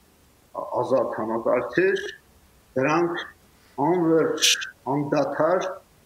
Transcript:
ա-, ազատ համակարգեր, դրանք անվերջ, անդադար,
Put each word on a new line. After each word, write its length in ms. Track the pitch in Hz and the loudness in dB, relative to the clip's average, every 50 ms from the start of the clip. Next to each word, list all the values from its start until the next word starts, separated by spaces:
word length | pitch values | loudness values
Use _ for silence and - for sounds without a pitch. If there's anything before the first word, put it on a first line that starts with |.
| _ _ _ _ _ _ _ _ _ _ - | _ _ _ _ _ _ _ _ _ _ -8
ա-, 140 | - - - | -8 -6 -2
ազատ 440 | - 120 123 117 131 127 113 117 - - | -2 -2 0 2 2 2 2 0 -2 -4
համակարգեր, 840 | 110 113 113 117 113 120 113 127 123 - - 170 185 190 196 196 - - - - _ _ _ _ _ _ _ _ _ _ - | -4 -4 -4 -2 0 0 0 0 0 0 0 2 2 2 0 -2 -4 -8 -12 -14 _ _ _ _ _ _ _ _ _ _ -4
դրանք 480 | 127 135 151 156 170 175 170 170 - - - - _ _ _ _ _ _ - _ - | -2 0 2 2 2 0 0 -2 -6 -10 -12 -18 _ _ _ _ _ _ -12 _ -2
անվերջ, 760 | 143 160 180 180 165 160 160 160 147 - 156 156 - - - - - - - _ | 0 2 2 2 4 4 4 4 4 2 0 2 2 2 2 0 -2 -8 -14 _
անդադար, 840 | _ 123 135 147 143 143 147 151 135 139 143 - 151 165 185 185 - - - - - _ _ _ _ | _ -2 -2 -2 0 0 0 0 0 0 0 0 0 2 2 0 -2 -4 -8 -10 -16 _ _ _ _